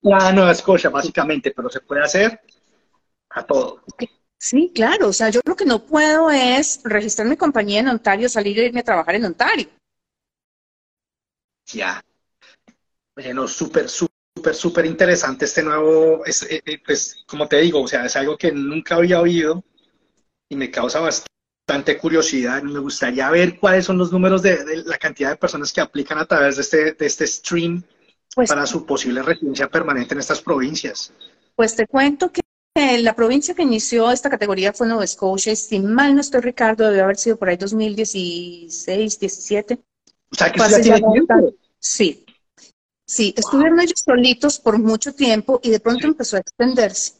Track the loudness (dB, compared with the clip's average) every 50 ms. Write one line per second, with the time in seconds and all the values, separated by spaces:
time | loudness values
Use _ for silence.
0 | 6 6 6 6 6 4 4 6 6 6 4 2 4 2 2 4 4 0 0 0
1 | -4 -2 -2 -2 -2 -2 -2 -2 -4 -6 -6 -6 -10 -8 -10 -10 _ _ -2 -2
2 | -2 0 2 2 2 2 0 -6 _ _ _ _ _ _ _ _ _ _ _ _
3 | _ _ _ _ _ _ -12 -12 -4 0 0 0 0 -2 -8 -16 _ -20 -12 -12
4 | -12 -12 _ _ _ _ _ _ -8 0 2 2 2 2 0 0 0 0 2 2
5 | 0 0 0 0 -2 0 0 0 -2 -2 -4 0 0 0 0 0 -2 0 0 2
6 | 4 4 4 4 4 4 2 2 2 2 2 2 0 -2 -4 -8 _ -2 -2 -2
7 | -2 -2 -4 -2 -2 -2 0 0 0 0 0 0 -2 0 0 0 0 0 -2 0
8 | _ 0 0 0 0 -2 -2 -2 -2 -2 0 0 0 0 -2 -4 -2 0 0 0
9 | 0 -2 -2 -2 -2 -4 -2 _ 0 0 0 -2 -4 -8 _ _ _ _ _ _
10 | _ _ _ _ _ _ _ _ _ _ _ _ _ _ _ _ _ _ _ _
11 | _ _ _ _ _ _ _ _ _ _ _ _ _ -16 -10 -8 -6 -6 -8 -8
12 | _ _ _ _ _ _ _ _ _ _ _ _ _ _ _ _ _ _ _ _
13 | _ _ _ -16 -12 -10 -6 -6 -6 -6 -6 -6 -8 -2 -2 -2 -2 -2 -4 -4
14 | -4 -6 _ _ _ _ _ -4 -4 -4 -4 -2 -4 -2 0 0 -2 -2 0 0
15 | 2 2 2 0 0 -4 -4 -4 -6 -4 -2 -2 -2 -2 -2 0 2 4 4 4
16 | 4 4 2 0 -2 -4 -6 -6 -4 -6 -8 -8 _ -8 -10 -10 _ -4 -2 -2
17 | -2 -8 -10 -20 _ _ -6 -6 -2 2 4 4 4 4 2 0 -2 0 -4 -4
18 | -4 -2 -4 -2 -2 -4 -4 -2 -2 -2 -2 -2 -4 -4 -6 -6 -4 -2 2 2
19 | 4 4 4 2 2 2 2 2 0 0 -2 -4 -6 _ _ _ _ _ _ _
20 | _ _ _ _ _ _ _ _ _ _ -8 -8 -8 -6 -4 -4 -4 -2 -2 -2
21 | -2 -2 -2 -4 -8 -12 _ _ _ _ _ _ _ -4 -4 -2 0 -2 -2 -2
22 | -2 0 2 2 2 2 0 -2 -2 -2 -2 -4 -6 -6 -8 -6 -8 -8 -6 -4
23 | -4 -4 -2 -2 0 2 4 4 2 2 0 -2 0 2 2 2 2 0 0 0
24 | 0 0 0 2 2 2 2 2 2 2 0 0 -2 -6 -8 -8 -6 -8 -8 -6
25 | -6 -8 -6 -4 -4 -4 -4 -2 -4 -4 -4 -4 -8 -6 -4 -4 -4 -4 _ -8
26 | -8 -6 -4 -6 -2 0 2 2 2 2 0 -2 -4 0 2 2 2 2 -2 _
27 | -4 -4 -2 -2 -4 -4 -4 -8 _ -4 -2 -2 -2 -2 -4 -6 -8 _ _ _
28 | _ _ _ _ _ _ -2 0 0 2 2 -2 -2 -4 -4 -6 -4 -2 -4 -2
29 | -2 -2 -4 -2 -2 -2 -2 -2 -2 -6 -2 -4 -4 -2 -2 -2 -2 0 -2 -2
30 | -2 -4 -6 -8 -4 -4 -6 -6 -2 -2 -2 -2 -2 -4 -6 -6 -8 -8 -10 -10
31 | -12 -14 _ _ -20 -20 _ _ _ _ _ 0 0 0 2 -2 -4 0 2 2
32 | 2 2 2 0 -4 -4 -2 -6 -8 _ _ _ _ _ _ 0 2 2 2 2
33 | 2 0 2 2 2 2 2 0 0 -2 -2 0 0 0 0 0 -2 -2 0 2
34 | 2 2 2 0 0 -2 -2 -2 -2 -2 0 0 0 -2 -2 -2 -2 -2 0 -2
35 | -2 -4 -4 _ -2 -2 -2 -2 -2 -2 -2 -4 -4 -4 -4 -2 0 0 2 2
36 | 4 4 4 2 2 0 -2 -2 -2 -2 -2 0 0 0 2 2 2 2 4 4
37 | 2 2 0 0 0 -2 -2 0 0 -2 -2 -2 -4 -4 -2 -2 -2 -2 -2 -4
38 | -4 -4 -4 -6 -6 -6 -6 -8 -10 -12 -14 -18 -18 -16 -14 -12 -8 -4 -2 -2
39 | -2 -2 -4 -4 -6 -6 -6 -8 -6 -4 -4 -4 -2 -4 -6 -6 _ _ _ _
40 | _ _ _ _ _ _ -4 -2 -2 0 2 2 4 6 6 6 6 6 6 6
41 | 6 4 4 4 4 4 4 4 4 4 0 _ _ _ _ _ -8 -8 -2 0
42 | 0 0 0 -4 _ _ _ _ _ _ _ _ -20 _ _ _ _ _ _ _
43 | _ -10 -2 -2 -2 0 0 -4 -4 0 2 2 4 4 4 4 2 2 -2 -4
44 | 0 2 2 4 4 2 2 2 0 -2 -2 0 _ 0 2 2 2 2 0 0
45 | -2 -8 -4 -2 2 2 2 2 2 0 -2 0 2 0 0 2 _ 0 -2 0
46 | 0 0 0 0 -4 -4 -4 -4 -6 -6 _ _ 0 0 2 2 0 0 0 -4
47 | -8 -8 _ _